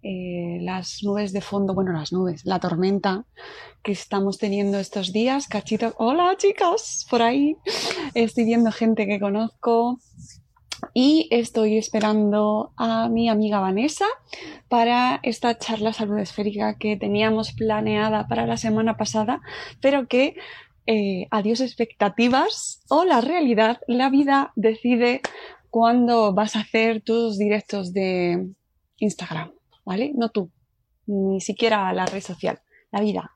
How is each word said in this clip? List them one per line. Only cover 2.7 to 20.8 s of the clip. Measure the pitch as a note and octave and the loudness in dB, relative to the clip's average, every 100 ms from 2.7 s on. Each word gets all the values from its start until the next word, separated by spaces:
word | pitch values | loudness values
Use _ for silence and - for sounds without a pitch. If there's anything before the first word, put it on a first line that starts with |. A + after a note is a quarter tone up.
| E3 F#3+ G3 G3 F#3+ - - - - - _ | 0 2 2 0 -4 -8 -20 -20 -18 -20 _
que | - | -6
estamos | G3 - G3 G3 F#3+ | -6 -4 -2 -2 -2
teniendo | G#3+ G3+ G3+ G3 | -2 0 0 0
estos | F#3+ G#3 F#3+ | -4 -6 -2
días. | G3 A#3+ C#4 C#4 | 0 0 0 -2
Cachito, | G#3 - G#3+ F3 - | -6 -4 -2 -2 0
hola, | A3+ D4+ F4+ F#4+ | 0 2 2 4
chicas, | G4 G4+ F4+ G#4+ - - - | 0 2 0 0 -4 -10 -2
por | A#3+ | 2
ahí. | A#3 C4 D4 - - G#4+ - F#4+ D4+ | 4 4 2 0 -6 -6 -4 -6 -4
Estoy | A#3+ A3+ - A3+ | 0 0 2 2
viendo | A#3 A3+ | 4 2
gente | G#3+ A3+ A3 G3+ | 2 2 2 0
que | G3+ | 0
conozco. | G3+ G3+ A3+ _ - A#3 A#3+ B3 _ - - - _ _ _ - - | 0 -2 -4 _ 0 2 0 -4 _ -20 -20 -20 _ _ _ -14 -4
Y | - C4 D#4 D#4+ | 2 4 4 4
estoy | A#3+ A#3 A#3 G#3+ G#3+ | 0 0 0 2 2
esperando | G#3+ A3 G#3+ G#3+ G#3 G#3 G#3 G#3+ - - | 0 -2 2 2 2 2 0 0 -4 -4
a | A#3 A3+ A#3 | -2 0 0
mi | A3+ A#3 | 0 2
amiga | G#3+ G#3+ G#3 | 2 0 0
Vanessa | F#3+ F#3+ C#4+ - G4+ B4+ _ - - - _ | 0 0 -2 0 -4 -4 _ -18 -16 -18 _
para | A#3+ A#3 A#3+ B3+ C#4 | 2 4 4 2 0
esta | - A3+ A#3+ A#3 | -4 -2 -2 -2
charla | - A3 G#3+ | -4 -2 -2
salud | A3 G#3+ G#3 | -2 -4 -2
esférica | F#3+ - G#3 G#3 G#3 G#3+ | -4 -4 -4 -2 -4 -2
que | G#3+ G#3 | -4 -2
teníamos | G#3 G#3 G#3+ A3 A3 | 0 2 2 0 -2
planeada | - A3 G#3+ G#3+ G#3+ G#3+ G#3+ G#3+ | -4 -2 0 0 0 0 0 -2
para | A3+ A#3 | -2 -2
la | A#3 | -2
semana | A3+ G#3+ A3 A3 | 0 0 0 0
pasada, | G#3+ A3 G#3+ C4 - - - - | -2 -2 -2 -4 -6 -16 -16 0
pero | C4+ C#4 B3+ | 2 2 2
que, | B3 C#4+ - - - - _ | 2 2 -2 -18 -20 -20 _